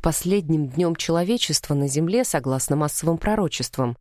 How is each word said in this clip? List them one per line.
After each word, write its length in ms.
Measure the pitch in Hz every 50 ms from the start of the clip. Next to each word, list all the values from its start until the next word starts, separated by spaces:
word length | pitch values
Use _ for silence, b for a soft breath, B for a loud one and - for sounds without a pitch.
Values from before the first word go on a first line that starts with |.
Последним 640 | - 165 156 - - 175 196 208 165 147 160 156 147 131
днем 260 | 127 156 180 170 165
человечества 760 | - - - 160 170 180 185 240 240 - - 151 - - - 147
на 140 | 143 143
Земле, 360 | 139 131 147 160 170 196 240 254
согласно 520 | - - 151 127 135 131 131 - - 143
массовым 420 | 151 151 147 - - - 160 165
пророчествам 800 | 160 - 202 214 220 190 147 - - 127 - - - 131 120 117 -